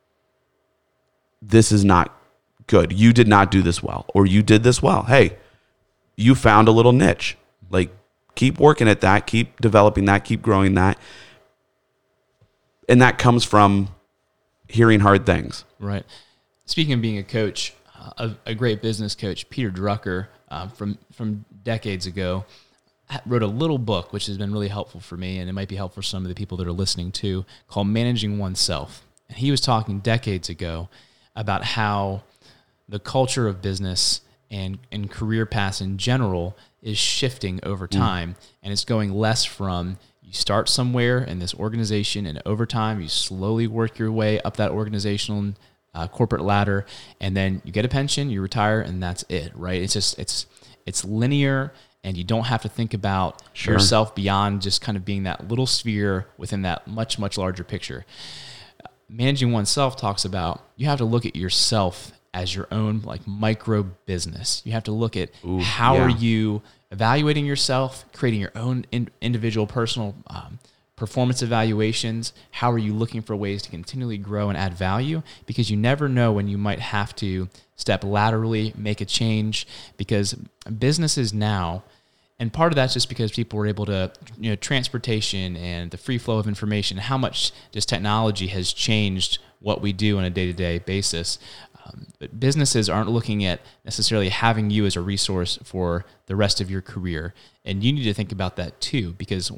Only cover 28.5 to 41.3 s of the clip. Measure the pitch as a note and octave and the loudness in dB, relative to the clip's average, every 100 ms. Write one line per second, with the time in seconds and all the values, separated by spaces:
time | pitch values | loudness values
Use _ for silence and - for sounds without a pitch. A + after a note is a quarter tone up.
28.5 | F2+ - D2+ C2+ - _ _ _ B2+ C3+ | -2 -2 -2 -8 -16 _ _ _ -4 0
29.5 | C#3 - A2 G#2 G2 A2+ A2+ G#2+ F#2 - | 2 2 2 0 -4 0 0 0 -4 -6
30.5 | E2 F2 E2 F2+ - _ _ _ G#2+ G#2 | -8 -8 -6 -10 -16 _ _ _ -8 -4
31.5 | F#2+ - A#2 G#2+ G2+ G2 G2+ - _ _ | -2 -2 -2 0 0 -2 -6 -10 _ _
32.5 | _ _ _ - G2+ - C3 B2+ C3 A2 | _ _ _ -12 -10 -2 0 0 0 -2
33.5 | F#2 G2 F#2+ F#2+ F2+ - - - _ _ | -2 -4 -4 -4 0 0 -2 -8 _ _
34.5 | G2+ F#2+ F#2+ - G#2 G2+ - A2 A2 A2 | -8 -8 -8 -10 -10 -8 -6 -2 0 0
35.5 | A2 G2 - F#2+ F#2+ A#2 C3 G#2+ F2+ F2 | 0 0 -2 -6 -4 0 0 0 -2 -4
36.5 | - _ _ A2 G#2+ - - C3 B2+ G2 | -8 _ _ -8 -2 -2 0 -2 -2 -6
37.5 | F#2 - F#2+ F2+ G2 F#2+ F2+ E2+ F2 - | -6 -6 -6 -2 0 2 0 -6 -12 -20
38.5 | _ G2+ G2+ - A2+ G2+ G2 A2 A2+ - | _ -6 -6 -2 -2 0 0 0 0 -2
39.5 | - G2 F2+ F2 F#2 _ _ - - - | -6 -6 -4 -6 -10 _ _ -14 -6 -2
40.5 | G#2 - - B2 B2 A#2+ B2 B2+ | 0 0 0 0 0 0 0 -2